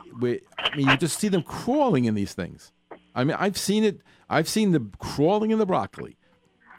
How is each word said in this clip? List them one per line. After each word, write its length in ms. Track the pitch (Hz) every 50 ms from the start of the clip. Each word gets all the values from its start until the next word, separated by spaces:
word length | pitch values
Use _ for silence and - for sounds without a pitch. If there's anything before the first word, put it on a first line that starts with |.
| - - - 120
where, 200 | 123 120 120 - - _ - -
I 160 | - - -
mean, 120 | 147 139 135
you 80 | 131
just 220 | 131 175 151 - -
see 80 | - 208
them 140 | 185 180 -
crawling 640 | - - - - 226 254 311 285 254 180 131 123
in 80 | 113 107
these 180 | 101 101 95 -
things. 400 | - 90 82 - - - - _ _ _ _ - - _ _ -
I 80 | 120 127
mean, 120 | 151 131 -
I've 200 | 175 208 190 -
seen 260 | - - 202 214 220
it. 160 | 208 - - - _ - _ _ -
I've 180 | 107 143 160 -
seen 240 | - 220 214 196 170
them 200 | 147 113 101 - -
crawling 520 | 113 104 - - 143 165 202 214 220 214
in 80 | 220 220
the 80 | 214
broccoli. 500 | 185 180 139 101 - - - 64 - - _ _ _ _ _ _ _ _ _ _ - -